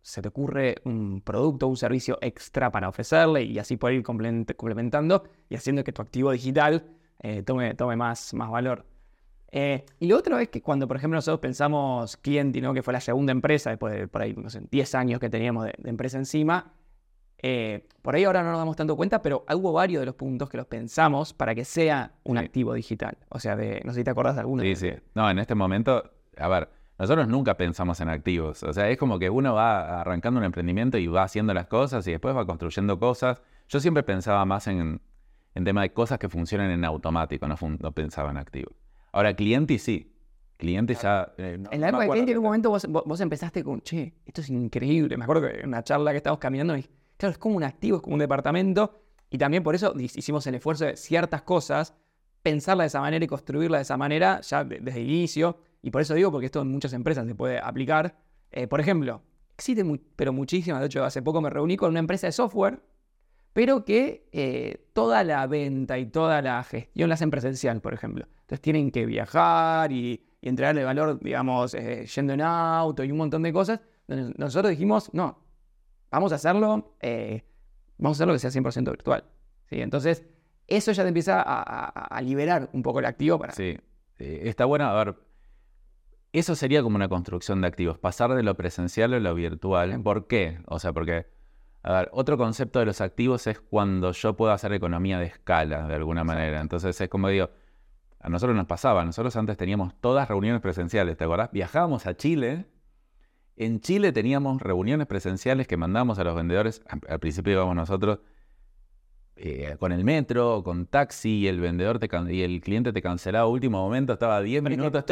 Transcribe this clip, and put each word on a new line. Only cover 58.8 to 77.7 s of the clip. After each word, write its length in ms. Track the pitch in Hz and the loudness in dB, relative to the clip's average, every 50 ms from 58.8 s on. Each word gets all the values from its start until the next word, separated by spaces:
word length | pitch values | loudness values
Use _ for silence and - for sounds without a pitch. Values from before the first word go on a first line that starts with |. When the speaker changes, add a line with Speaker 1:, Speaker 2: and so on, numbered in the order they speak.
| 147 190 190 160 139 123 113 101 - _ _ _ _ _ _ | 2 2 2 2 0 -2 -4 -6 -12 _ _ _ _ _ _
Speaker 1:
existe 260 | - - - 247 214 190 | -6 -4 0 0 2 2
mu-, 140 | 160 147 131 - _ _ | 0 0 -2 -6 _ _
pero 160 | - - 135 | -2 0 0
muchísimas. 480 | 131 135 139 - 170 185 165 175 147 131 | 0 -2 -2 0 0 0 0 -2 -2 -2
De 60 | 139 | -2
hecho, 180 | 143 135 135 131 | -2 0 -2 -2
hace 180 | 131 - 135 | -2 -2 -2
poco 200 | 120 151 160 165 | -2 0 0 0
me 80 | 151 139 | 0 0
reuní 260 | - 147 151 170 190 | 0 0 0 0 2
con 140 | 196 208 170 | 2 2 2
una 100 | 160 165 | 2 2
empresa 280 | 165 160 190 190 - | 0 0 0 0 -2
de 40 | 175 | -2
software, 500 | 147 - 247 196 - 208 190 208 254 - - _ _ _ _ _ _ _ _ _ _ _ _ _ | 0 0 0 0 2 2 2 2 0 -4 -10 _ _ _ _ _ _ _ _ _ _ _ _ _
pero 320 | - - 247 262 269 247 208 | 0 2 4 4 4 2 2
que, 460 | - 208 233 269 311 - - _ _ | 2 4 4 4 2 -2 -8 _ _
eh, 560 | - 147 135 131 127 127 120 107 - - _ _ - | -6 -4 -2 -2 -2 -4 -4 -6 -8 -12 _ _ 0
toda 300 | 220 226 226 226 214 190 | 2 2 4 4 4 4
la 200 | 160 147 139 135 | 2 2 0 0
venta 500 | 131 151 147 143 143 135 135 131 127 131 | 0 0 0 0 -2 -2 -2 -2 -2 -4
y 80 | 127 127 | -4 -4
toda 360 | 110 113 160 165 160 156 147 | -2 0 2 2 4 2 2
la 220 | 135 131 123 120 123 | 0 0 -2 -4 -4
gestión 460 | - - 113 - - - 208 170 165 | -6 -8 -10 -10 -8 -2 0 2 2
la 60 | 160 | 2
hacen 140 | 160 160 156 | 2 2 0
presencial, 500 | 143 135 120 131 135 127 - 123 117 107 | 0 0 -2 -2 -2 -2 -2 -2 -2 -2
por 120 | - - - | -4 -6 -8
ejemplo. 320 | 110 - 110 - - - - _ _ | -8 -8 -8 -8 -10 -10 -12 _ _
Entonces 200 | _ - - 139 | _ -10 -10 -4
tienen 300 | - 156 156 156 143 135 | 0 0 2 2 0 0
que 140 | - 127 113 | 0 -2 -2
viajar 840 | 113 110 107 110 - - 165 170 170 165 165 165 165 160 160 160 147 | -2 -2 -4 -4 0 2 2 4 4 4 4 4 2 2 2 0 0
y, 320 | 131 123 120 120 117 - _ _ _ _ | -2 -2 -4 -4 -6 -8 _ _ _ _
y 80 | - 127 | -4 -4
entregarle 340 | 127 117 135 147 156 147 131 | 0 2 2 2 2 2 0
valor, 360 | 131 135 147 156 156 139 - | 0 0 2 0 0 0 -2
digamos, 540 | - - 127 127 131 131 127 123 123 123 - | -4 -4 -2 -2 0 0 0 0 0 -2 -4
eh, 320 | 120 117 117 120 - 117 | -6 -6 -6 -6 -8 -10
yendo 280 | 117 - 139 143 139 139 | -6 -4 -2 0 0 0
en 80 | 143 | 0
auto 640 | 156 165 170 170 165 165 165 165 165 156 156 139 131 | 0 0 2 2 2 2 2 2 0 0 0 -2 -4
y 80 | 139 | -2
un 60 | 147 | -2
montón 240 | 156 160 147 151 160 160 | 0 0 0 0 0 0
de 80 | 165 156 | 2 2
cosas. 260 | 185 190 196 226 220 - _ _ _ _ | 2 2 2 0 -2 -6 _ _ _ _
Donde 260 | - 135 135 127 120 - | -6 -6 -4 -4 -6 -6
nosotros 320 | - 143 139 123 180 202 208 | -4 -4 0 2 2 2 2
dijimos, 380 | 165 143 185 202 214 214 - - - | 2 2 2 2 2 2 0 -2 -2
"No, 260 | 165 180 139 - - _ _ _ _ _ _ _ _ _ _ _ _ _ _ | -2 -2 -2 -4 -8 _ _ _ _ _ _ _ _ _ _ _ _ _ _
vamos 200 | 127 147 190 185 | 0 0 2 2
a 40 | 160 | 0
hacerlo, 600 | 139 139 170 185 208 214 214 214 208 - - _ _ | 2 2 2 4 4 4 2 2 0 -4 -8 _ _
eh, 440 | - 120 117 113 107 104 107 110 - _ _ - - - | -6 -4 -4 -4 -4 -6 -8 -8 -10 _ _ -20 -20 -20